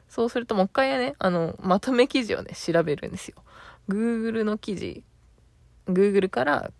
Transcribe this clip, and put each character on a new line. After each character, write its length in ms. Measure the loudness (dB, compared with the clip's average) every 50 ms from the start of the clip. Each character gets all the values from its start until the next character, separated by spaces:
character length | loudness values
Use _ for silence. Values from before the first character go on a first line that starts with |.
| _ _
そ 160 | -4 -2 -2
う 40 | 0
す 100 | 0 -4
る 60 | -4
と 80 | -2 2
も 100 | 2 2
う 20 |
一 40 | 2
回 280 | 2 0 2 2 2 0
ね、 160 | 0 -2 -4 -2
あ 120 | -2 0
の、 280 | 0 0 0 -2 -4 -6
ま 180 | 0 2 2 2
と 120 | 2 0
め 160 | 4 4 4 4
記 160 | 2 -2 0
事 120 | 0 -4
を 80 | -4 -4
ね、 100 | -10 -14
調 300 | -10 -4 0 2 2 2
べ 120 | 2 -2
る 120 | -4 -4 -8
ん 40 |
で 60 | -10 -10
す 120 | -12 -14
よ。 80 | -18 -20 -20 -20 -20 -20 -20 -20 -20 -18 -8 -6
Google 540 | -4 -2 0 0 -2 -2 -2 -4 -2 -2 0
の 140 | -2 -2 -4
記 180 | -4 -6 -6
事、 280 | -6 -6 -8 -10 -12 -16 _ _ _ _ _ _ _ _ _ _ _ _ _ _ _ -4 0
Google 420 | 4 4 4 6 6 4 2 2
か 140 | 0 0 0
ら 280 | 2 0 0 -2 -6 -12